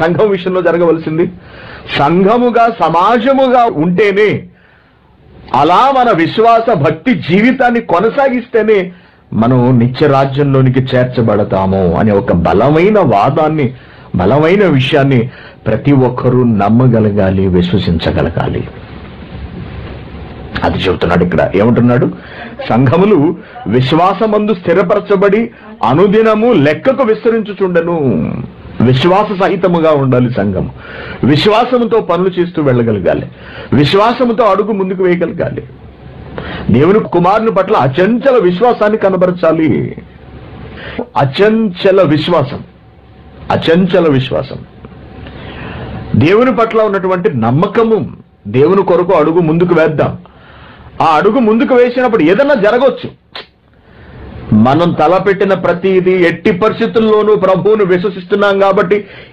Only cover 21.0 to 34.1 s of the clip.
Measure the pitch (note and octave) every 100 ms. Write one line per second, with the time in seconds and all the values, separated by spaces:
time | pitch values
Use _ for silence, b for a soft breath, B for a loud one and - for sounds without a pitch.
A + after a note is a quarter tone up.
21 | E2+ F2 F2 D#2 C#2+ F#2 A2 A2+ A#2+ B2
22 | E3+ - B B B B - A#2 C3+ E3
23 | G3+ F#3 D3+ F3 B B - A#2 C3 D#3+
24 | F#3 F#3+ A3 G#3+ G#3 G#3 - E3+ G3 G#3
25 | G3+ G3 G3+ G3+ A3+ B B B G#2+ C#3
26 | G3 G#3 A3 G#3+ A#3 G#3 C#3 D#3 C4 C4+
27 | A#3+ G#3+ A#3+ A3+ G3 F#3+ F#3+ F3 E3+ E3+
28 | C3+ D#2 F2+ - - - - - A#2+ B2+
29 | F3 F3+ G#3 F#3+ F#3+ F#3 F#3+ E3+ D#3+ D3
30 | C3+ B2 B2 A2+ G2+ F#2 - - B B
31 | B B A2+ D3 G3 G#3+ B3 B3 A3+ A3+
32 | F3 F3 F#3+ F3+ F3 E3+ D3 B2 A2+ G#2
33 | E2+ C#2+ - B B B B A#2+ D3 G3
34 | A3